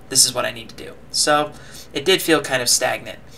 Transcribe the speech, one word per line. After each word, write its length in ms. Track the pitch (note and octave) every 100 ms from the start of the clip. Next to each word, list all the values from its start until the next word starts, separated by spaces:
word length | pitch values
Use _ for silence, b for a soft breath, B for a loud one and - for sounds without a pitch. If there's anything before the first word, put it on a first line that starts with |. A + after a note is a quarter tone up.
| -
this 140 | C3
is 80 | -
what 120 | B2
I 80 | A#2+
need 160 | A#2 A2+
to 80 | -
do." 160 | - - -
So 400 | - D3+ D3 D3+ B B B B
it 120 | C#3+
did 180 | C#3 F#3
feel 180 | - D3+
kind 220 | C#3 C3
of 60 | A#2+
stagnant. 500 | - B2 A2+ A2+ - -